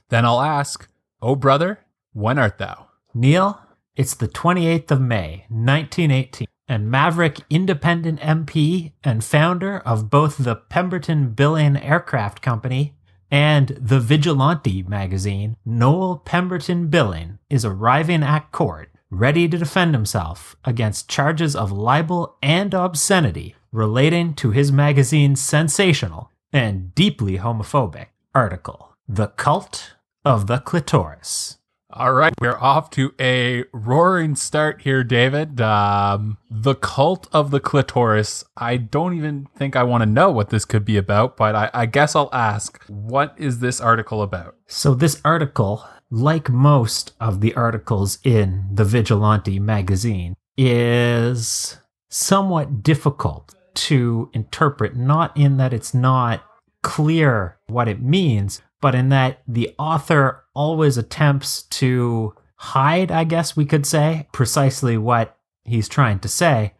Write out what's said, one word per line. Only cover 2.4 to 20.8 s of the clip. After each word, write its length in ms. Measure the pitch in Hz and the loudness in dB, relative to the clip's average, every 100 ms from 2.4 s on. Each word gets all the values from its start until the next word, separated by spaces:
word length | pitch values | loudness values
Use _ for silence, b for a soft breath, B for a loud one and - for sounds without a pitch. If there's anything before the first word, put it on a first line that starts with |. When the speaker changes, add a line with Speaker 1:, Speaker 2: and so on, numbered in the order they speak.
| 113 - | 0 -2
Speaker 1:
thou?" 300 | 95 92 - _ _ | -12 -12 -20 _ _
Speaker 2:
Neil, 460 | 120 127 170 196 202 _ _ _ - | 0 2 4 2 -4 _ _ _ -6
it's 180 | 135 | -4
the 140 | - 110 | -4 -6
twenty-eighth 600 | - 170 180 165 165 - | -2 0 2 2 0 0
of 100 | 143 | 0
May, 460 | 127 113 80 90 - | 0 -2 -4 -12 -10
nineteen 640 | 110 120 143 147 - 160 | -2 0 0 0 -2 0
eighteen, 380 | 131 131 - 110 _ - | 0 -2 -8 -14 _ -6
and 220 | 117 107 | -4 0
maverick 500 | 131 160 170 165 - - | 2 2 2 0 -2 -4
independent 720 | 156 190 160 175 170 165 156 | -2 0 0 0 0 -2 -4
M 220 | 151 160 | -2 -2
P 480 | 147 160 151 185 160 _ | -2 0 0 0 -6 _
and 220 | 143 113 | -4 -2
founder 540 | - 151 160 180 190 196 - | 0 2 2 0 -4 -6 -2
of 240 | 113 107 | -2 2
both 260 | 143 151 143 | 2 2 0
the 200 | 123 110 | -4 -4
Pemberton 760 | - - 185 180 151 156 131 | -4 -4 -2 -4 -2 0 0
Billing 460 | 110 143 160 147 139 | 2 2 2 2 2
Aircraft 640 | 143 165 - 131 104 - | 0 -2 0 -4 -4 -6
Company 520 | - 117 127 127 147 _ _ _ - | -4 -4 -4 -4 -4 _ _ _ -2
and 380 | 143 151 151 135 139 | 2 4 4 2 -2
the 200 | 120 135 | 0 2
Vigilante 840 | 113 151 151 139 139 165 120 95 | 4 2 2 2 2 0 -2 -4
magazine, 720 | 92 104 95 95 101 98 107 113 | -4 -6 -4 -4 -4 -4 -6 -8
Noel 540 | 110 117 123 170 185 170 | -6 2 2 4 0 -6
Pemberton 680 | - 170 185 180 - 175 170 | -4 -2 -2 -4 -4 -2 0
Billing 500 | 175 107 82 82 104 - | 2 0 -2 -10 -16 -2
is 160 | 143 | -2
arriving 580 | 110 95 113 135 165 170 | 0 -2 2 2 2 0
at 300 | 143 151 - | 2 -2 -2
court, 380 | - 139 78 - _ - | -4 -4 -4 -16 _ -10
ready 400 | 92 120 160 170 | -2 0 2 0
to 80 | 170 | 0
defend 380 | 170 190 175 | -2 0 2
himself 600 | 139 104 107 80 85 - - - | 0 0 -4 -6 -10 -18 -12 -6
against 420 | 117 | -2